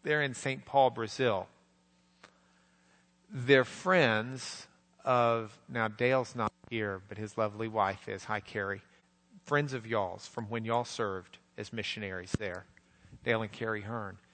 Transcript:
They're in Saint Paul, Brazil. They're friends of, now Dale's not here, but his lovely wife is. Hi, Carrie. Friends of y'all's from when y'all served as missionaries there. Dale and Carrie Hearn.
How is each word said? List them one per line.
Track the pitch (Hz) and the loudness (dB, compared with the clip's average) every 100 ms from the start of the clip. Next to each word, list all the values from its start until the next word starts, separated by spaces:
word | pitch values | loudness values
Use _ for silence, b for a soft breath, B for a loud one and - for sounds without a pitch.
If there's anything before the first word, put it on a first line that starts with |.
They're | - 151 | 2 2
in | 139 | 0
Saint | 123 139 131 | -2 -4 -6
Paul, | - 139 131 | 2 6 6
Brazil. | 120 110 - 127 98 - _ _ _ _ _ _ _ b b b b b b b b b _ _ | 4 -6 2 2 2 -2 _ _ _ _ _ _ _ b b b b b b b b b _ _
They're | 160 123 135 | -6 6 6
friends | 123 - 185 185 131 107 120 131 - - - _ _ _ | 6 -2 2 6 6 4 0 -8 -10 -12 -16 _ _ _
of, | - 123 120 117 110 - - | 2 4 4 2 -2 -14 -8
now | 120 110 | -2 -2
Dale's | 107 123 131 120 | 2 2 2 0
not | 123 107 _ - | -2 -2 _ -8
here, | 113 104 95 98 | -4 -4 -4 -10
but | 104 | -10
his | 107 - | -6 -2
lovely | 107 104 113 | -2 -2 -2
wife | 110 98 98 - | 2 2 0 -8
is. | 98 | -8
Hi, | - 104 | -4 -6
Carrie. | - 107 98 98 - b _ _ _ - | -4 -4 -4 -6 -10 b _ _ _ -20
Friends | - 143 143 | -2 0 0
of | 131 110 | -6 -2
y'all's | 113 92 95 - | 0 0 -6 -10
from | - 107 | -10 -6
when | 117 | -4
y'all | 113 117 | 0 0
served | 120 - 107 95 90 - _ - | -2 -4 -2 -2 -10 -20 _ -12
as | 107 | -8
missionaries | 117 101 - 101 92 90 - | -6 -6 -6 -6 -8 -6 -4
there. | 104 90 - _ B B B B | -4 -8 -12 _ B B B B
Dale | 123 113 | -2 0
and | 107 | -2
Carrie | - 113 107 | -6 -4 -4
Hearn. | 101 117 101 95 b | -6 -8 -8 -12 b